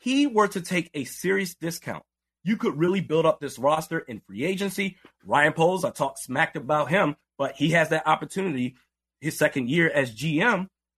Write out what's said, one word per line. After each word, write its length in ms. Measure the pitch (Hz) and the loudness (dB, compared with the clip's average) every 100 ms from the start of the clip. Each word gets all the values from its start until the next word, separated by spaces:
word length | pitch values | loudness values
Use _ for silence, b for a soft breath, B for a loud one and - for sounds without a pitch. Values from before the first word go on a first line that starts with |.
he 260 | 247 269 285 | -2 2 2
were 220 | 214 202 | 4 2
to 120 | 190 | 0
take 300 | 165 180 170 | -4 -4 -4
a 120 | 147 | -8
serious 500 | 131 - 180 196 180 | -10 -6 -2 -2 -4
discount, 480 | - 165 165 - 80 _ _ _ _ | -6 -8 -8 -10 -12 _ _ _ _
you 140 | 175 220 | -4 0
could 200 | 220 139 | 0 0
really 240 | 180 196 | 0 0
build 240 | 139 160 | 0 2
up 160 | 160 - | 2 2
this 180 | 139 113 | -4 0
roster 420 | 135 156 - 165 | 2 2 -2 -6
in 200 | - 107 | -6 -14
free 240 | - 98 | -12 -6
agency. 540 | 160 190 196 196 196 - b _ | -4 -2 -4 -2 -4 -6 b _
Ryan 280 | 92 135 151 | 0 4 4
Poles, 320 | 156 165 185 | 4 2 4
I 60 | 127 | -2
talked 280 | - 139 - | -2 -4 -4
smack 380 | - 131 160 151 | -6 -2 -2 -2
about 340 | 123 151 135 | -2 0 2
him, 260 | 190 156 147 _ - | 2 0 -2 _ -6
but 160 | 135 | -6
he 160 | - 151 | 0 2
has 200 | 165 160 | 2 2
that 160 | 156 156 | 0 0
opportunity 680 | 156 151 190 190 131 123 - b _ _ _ | 0 -2 -6 -4 -2 -4 -6 b _ _ _
his 180 | 156 - | -6 0
second 320 | 151 143 120 | 0 2 0
year 180 | 170 165 | 2 2
as 240 | 147 123 | 2 0
G 280 | 107 156 151 | -4 -2 2
M. 280 | 240 190 190 _ _ | 2 2 -4 _ _